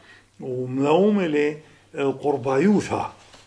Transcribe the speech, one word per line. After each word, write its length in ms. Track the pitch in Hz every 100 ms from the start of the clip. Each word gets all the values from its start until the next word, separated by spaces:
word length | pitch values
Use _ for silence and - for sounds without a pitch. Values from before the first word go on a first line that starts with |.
| - - _ -
وملومة 840 | 139 127 127 131 143 165 208 208 175
لي 320 | 147 147 151 - - _
القربايوثا، 1160 | 156 139 131 143 139 131 135 185 196 - 107 90 - - -